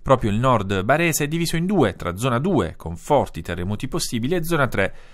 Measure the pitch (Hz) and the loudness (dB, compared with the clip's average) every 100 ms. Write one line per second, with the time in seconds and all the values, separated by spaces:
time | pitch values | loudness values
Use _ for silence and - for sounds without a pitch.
0 | - 123 110 104 131 117 98 98 104 151 | 2 2 4 2 2 2 2 0 2 2
1 | 170 147 147 170 170 165 185 196 107 - | 2 0 -2 -2 0 -2 0 2 2 0
2 | 87 92 127 120 180 147 80 - 82 85 | -6 -2 -2 0 0 0 0 -4 -10 -8
3 | - 139 98 - 92 87 90 104 127 170 | 0 2 2 -6 -8 -6 -4 -4 -4 -4
4 | - 120 127 180 160 160 123 104 95 - | -4 -2 -2 -2 0 0 2 2 0 -2
5 | - | -18